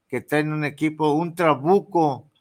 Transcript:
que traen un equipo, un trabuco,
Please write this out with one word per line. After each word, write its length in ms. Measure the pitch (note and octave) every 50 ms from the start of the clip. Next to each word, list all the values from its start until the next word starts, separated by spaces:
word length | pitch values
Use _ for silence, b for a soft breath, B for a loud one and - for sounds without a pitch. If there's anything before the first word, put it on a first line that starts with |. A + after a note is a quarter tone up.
| _ _
que 120 | B2+ B2
traen 320 | - - D3 D3+ D3+ D#3
un 120 | D3+ D#3 D3+
equipo, 460 | C#3+ D3 - D3+ D#3 D#3 D#3 D#3 D3+
un 220 | C#3+ D#3 F3 E3+ E3
trabuco, 960 | F#3 F3 D#3+ C#3+ B2+ C3+ E3+ G3 G3+ - - - E3+ D#3+ D3 C3 A#2 - _ _ _